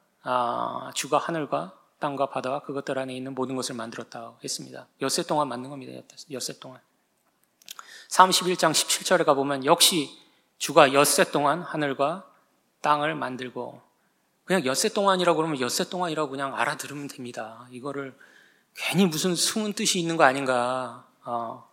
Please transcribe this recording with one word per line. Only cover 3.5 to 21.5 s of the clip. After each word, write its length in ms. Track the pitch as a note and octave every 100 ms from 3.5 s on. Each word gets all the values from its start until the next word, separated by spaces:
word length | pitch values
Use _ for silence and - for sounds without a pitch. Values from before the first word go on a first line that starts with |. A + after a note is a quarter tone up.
| C3
것을 180 | B2
만들었다." 640 | B2 A2+ A2+ A2+ A#2+ A#2 A#2
했습니다. 460 | C#3+ - C3 C3 C3 _
엿새 200 | C3+ -
동안 260 | E3+ D#3 C#3+
만든 200 | B2 C3
겁니다. 240 | C#3+ B2+
엿-, 360 | B2+ - - -
엿새 280 | C3 - B2+
동안. 220 | C3+ B2+ _ _ _ _ _ _ _ _ - - - - -
삼십일 480 | - F#3 F3 F3+ F3+
장 160 | E3
십칠 320 | D3+ - -
절에 200 | - F3+
가보면 420 | D#3+ C#3 C#3 C#3+ C3+
역시 440 | E3+ - F3 C3+ - _ _ _ -
주가 360 | - D3 C#3+
엿새 360 | C#3 C#3+ - F3+
동안 300 | D3+ C#3+ D#3+
하늘과 640 | F3 D#3 D3 C3 C#3 F#3 - _ _ _ _ _
땅을 340 | D3+ D3 D3
만들고, 680 | D#3 B2+ B2 B2+ B2 B2 A#2+ - _ _ _ _ _
그냥 200 | - F#3 B2+
엿새 220 | C3 A3
동안이라고 480 | G#3+ G3 F#3+ F3 D#3
그러면 240 | E3 C#3
엿새 280 | B2 - F3+
동안이라고 420 | F3+ F3 D#3 D3+
그냥 260 | C3+ C#3 A2
알아들으면 500 | A#2+ D3+ C3 C#3+ C#3
됩니다. 640 | - A#2+ A#2+ A2 A2+ B2
이거를 460 | B2 C#3 C#3 C3+ B2+ - - _ _ _
괜히 320 | - - D#3+ F#3+
무슨 280 | D3+ F#3
숨은 400 | E3 - A3+ G#3+
뜻이 260 | G3+ G#3+ F#3+
있는 160 | E3 E3
거 80 |
아닌가, 840 | C#3+ C3+ C3+ B2+ B2 C3 B2 B2+ - _
어, 460 | - A#2+ A#2